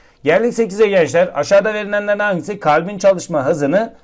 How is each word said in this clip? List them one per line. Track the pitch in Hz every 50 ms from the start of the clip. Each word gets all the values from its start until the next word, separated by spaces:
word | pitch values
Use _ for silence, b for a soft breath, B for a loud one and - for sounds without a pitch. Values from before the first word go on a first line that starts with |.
| b b b b b
Geldik | 139 160 202 226 240 -
sekize | 226 226 185 185 208 220
gençler. | 208 196 185 156 131 139 170 185 175 -
Aşağıda | 139 151 - 202 196 196 220 214
verilenlerden | 214 208 196 208 208 208 208 208 202
hangisi | 208 208 190 165 139 190 208 202
kalbin | - 156 147 160 165 196 208
çalışma | 185 196 196 196 170 - - 170 147 127
hızını | 139 170 147 143 139 165 202 226 233 - b